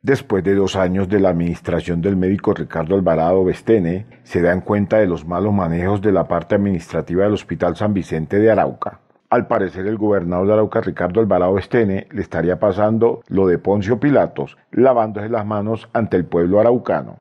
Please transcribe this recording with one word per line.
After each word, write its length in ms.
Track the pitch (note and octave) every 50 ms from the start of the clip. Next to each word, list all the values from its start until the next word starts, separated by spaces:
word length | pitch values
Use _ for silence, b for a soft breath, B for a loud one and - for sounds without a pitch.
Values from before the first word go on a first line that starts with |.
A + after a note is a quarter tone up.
| -
Después 340 | - C#3 C3+ - - G#2+ F#2+
de 140 | E2+ F#2+ G2
dos 220 | G2 G2 F#2 -
años 320 | G2 F#2+ F2+ F2+ G2 G2 F2+
de 100 | G2+ G2+
la 80 | F#2+
administración 760 | F#2 F2+ E2+ E2+ E2+ E2+ - - - E2+ E2 D#2+ F2 E2+ E2+
del 140 | E2 G2 G2+
médico 380 | F#2 F2+ F#2 G2 F#2+ - - G2+
Ricardo 420 | - D#2 C#2 - E2 E2 D#2 G2
Alvarado 480 | G2 F#2 F2 E2 D#2+ D#2+ E2 F#2 F#2+ F#2
Bestene, 600 | F#2 - - - - A2+ A2 F2+ E2 F2 F#2 A2 B B B B
se 180 | - - F#2
dan 200 | E2+ F2 F2+ F#2
cuenta 380 | - - G#2 G#2 G2+ F2 - A2
de 60 | G#2+
los 220 | F#2 E2+ D#2+ D2+
malos 260 | E2 F2 F2 F#2+ G#2+ G2+
manejos 480 | G2+ F#2 E2 E2 E2+ F2 F#2+ G2+ G#2
de 120 | F#2+ G#2+ F#2+
la 160 | F2 D#2+ -
parte 260 | F2 E2+ E2 - G#2+
administrativa 720 | G2+ G2+ G2+ F#2+ E2+ D#2+ - - E2 D2 - E2+ F2+ G2
del 80 | G#2 G#2+
Hospital 420 | F#2 - - F2 D#2 F#2 F2 E2+
San 180 | - G#2 G#2 G#2
Vicente 460 | G2 D#2+ - E2+ D#2+ D#2+ D2 - G2+
de 100 | G#2+ A2
Arauca. 520 | G#2+ G2 E2 C#2 B1+ - - - - - _ _ _ _ _ _
Al 180 | - - A2
parecer, 380 | - A#2+ G#2+ G2 F2+ E2 F#2+ F#2+
el 120 | G2+ A2+
gobernador 500 | G#2+ G#2 G#2+ G#2 G2 F2 E2+ F2 F2 F#2+
de 60 | G2+ G#2+
Arauca, 260 | G#2+ G#2+ G2+ - A2+
Ricardo 400 | - F#2+ E2+ - F2+ F2+ F2 G#2+
Alvarado 360 | A2+ G#2 G2 F2+ F2+ F#2 F#2+
Bestene, 520 | G2 F2+ - - A#2+ A#2 G2 F#2+ F#2+ - _
le 120 | - G#2
estaría 360 | F2+ - - E2 E2 E2+ F2+
pasando 640 | E2 - G#2 F#2 F#2+ G#2 G#2+ A2+ A2+ A#2 A#2 A#2 - -
lo 200 | _ - F#2 G2
de 100 | F#2 F2
Poncio 420 | E2 - F#2 G2 G#2+ G2+ F#2+ B2+ A2+
Pilatos, 580 | - D3 C#3 A2+ F2 D#2+ - - C#2+ C#2+ - b b b
lavándose 560 | - - B2 C3 B2+ A#2 A2 A2 G#2 G#2 G#2
las 180 | A2 A#2 A2+ G#2
manos 440 | G#2 G#2+ G#2 G2+ G#2+ A2+ G#2+ - -
ante 240 | _ A#2+ A2+ G2 -
el 80 | F#2 E2+
pueblo 380 | - - E2+ F2 F2 F#2+ G#2
araucano. 560 | A2 A#2 B2 B2 - - F#2+ D2+ C2+ G#1+ G1+ -